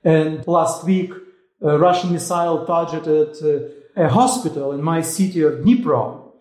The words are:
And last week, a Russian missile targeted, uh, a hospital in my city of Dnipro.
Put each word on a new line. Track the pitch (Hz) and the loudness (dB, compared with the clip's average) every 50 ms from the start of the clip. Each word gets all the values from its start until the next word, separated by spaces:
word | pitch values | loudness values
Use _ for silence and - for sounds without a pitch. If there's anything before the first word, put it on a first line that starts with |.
| - | 4
And | 175 160 160 156 156 156 139 123 | 4 4 4 2 0 -4 -6 -4
last | 175 170 165 160 165 - - - | 0 0 2 2 0 -4 -4 -2
week, | 175 190 185 185 - - - - - _ _ _ _ _ _ | 0 0 0 0 -4 -8 -16 -20 -20 _ _ _ _ _ _
a | - 151 151 | 0 0 2
Russian | 147 170 180 180 180 185 180 175 | 4 4 4 4 2 0 -2 -2
missile | 160 - - 180 170 170 170 165 151 - | -2 -2 -4 -2 -2 0 0 -2 -2 -2
targeted, | - 170 170 170 165 160 160 156 160 151 156 151 151 - - 156 | -2 -2 -2 -2 -2 -6 -6 -2 0 2 2 2 0 -4 -4 -2
uh, | 151 147 143 - - - - - _ _ 202 165 | -2 -2 -2 -4 -10 -16 -20 -20 _ _ 0 0
a | |
hospital | 139 127 220 254 - - 254 - 156 - 143 139 139 | 2 4 4 2 2 0 -2 -4 -4 -4 -4 -6 -4
in | 143 139 | -4 -4
my | 147 160 165 165 | -2 -2 -2 -2
city | 160 - - - 190 185 180 170 | -2 -4 -2 -2 -2 0 0 2
of | 156 147 131 127 131 | 0 2 0 2 4
Dnipro. | 202 247 - - 151 139 120 107 - - - - - _ _ | 4 4 4 2 0 0 0 0 -4 -8 -14 -20 -20 _ _